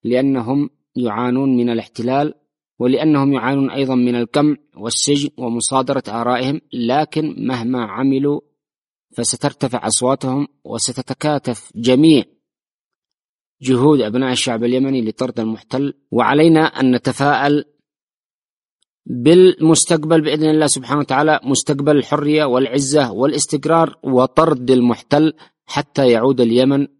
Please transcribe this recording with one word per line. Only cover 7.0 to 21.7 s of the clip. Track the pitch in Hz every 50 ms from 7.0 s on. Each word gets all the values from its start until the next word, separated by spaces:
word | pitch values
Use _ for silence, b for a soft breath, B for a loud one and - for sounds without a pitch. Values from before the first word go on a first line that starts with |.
| 156 - - 160 156 151 - - -
مهما | 120 131 120 113 120 131 123 117
عملوا | 104 95 113 135 135 135 135 139 143 143 - _ _ _ _ _ _ _ _ _ _ _ _ _ _ _
فسترتفع | - 117 - - - - 143 - _ - 127 127 120 -
أصواتهم | 110 - - 123 123 139 - - 131 131 139 143 - _ _ _
وستتكاتف | - - 113 - - 120 - - - 131 _ - 151 151 135 _ 131 117 - - - _
جميع | 110 117 123 127 131 156 165 156 127 - _ _ _ _ _ _ _ _ _ _ _ _ _ _ _ _ _ _ _ _ _ _ _ _ _ _ _
جهود | 135 127 127 120 131 151 151 135
أبناء | 113 107 107 127 135 127
الشعب | 127 120 - 131 117 110 117
اليمني | 120 123 131 135 135 135 127
لطرد | 113 110 - - 139 123 120 117
المحتل. | 113 113 110 104 - _ - 131 143 139 - _ _ _
وعلينا | - 117 117 110 135 147 160 170 160 156
أن | 160 - - - 135 127 123
نتفائل | 120 _ 135 123 - 139 143 143 117 139 143 147 147 - _ _ _ _ _ _ _ _ _ _ _ _ _ _ _ _ _ _ _ _ _ _ _ _ _ _ _ _
بالمستقبل | - 123 123 120 147 170 185 185 185 - - 156 160 160 - - - 175 160 151 156 170 160
بإذن | 151 156 139 151 156 156
الله | 156 156 156
سبحانه | 143 - 139 127 113 139 147
وتعالى، | 139 - 135 135 151 156 151 - -
مستقبل | 127 139 - - -